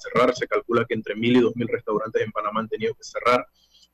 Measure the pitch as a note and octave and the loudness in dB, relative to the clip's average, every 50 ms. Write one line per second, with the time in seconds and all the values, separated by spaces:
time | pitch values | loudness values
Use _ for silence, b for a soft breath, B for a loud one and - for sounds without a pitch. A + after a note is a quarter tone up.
0 | - - - A2+ B2 B2+ B2+ - B2 - A2+ G#2+ - - A#2 A#2+ A#2 A#2 A#2 A2 | -6 -2 2 2 4 4 2 0 -2 -2 -2 -2 -2 0 0 0 2 0 -2 -4
1 | A2 - G2+ G#2 A2+ A#2 B2 B2+ A#2+ A2 A2+ A#2+ A#2+ A2+ - - - - G#2+ G#2 | -4 -6 -6 -2 2 4 6 6 6 4 2 -2 -4 -2 -4 -4 -4 -2 -2 -2
2 | - A2+ A2+ A#2 A#2 G#2+ G#2+ A2 G#2 G#2 G#2+ A2 A2+ A2 G#2+ A2 A2 A2+ A2 _ | -2 -2 -2 -2 -2 -2 -4 -6 -4 -4 -2 -4 -4 -4 -6 -4 -4 -4 -4 _
3 | - - - - - A#2 B2 B2+ - - _ b b b b b b b | -12 -12 -10 -4 0 2 2 2 0 -4 _ b b b b b b b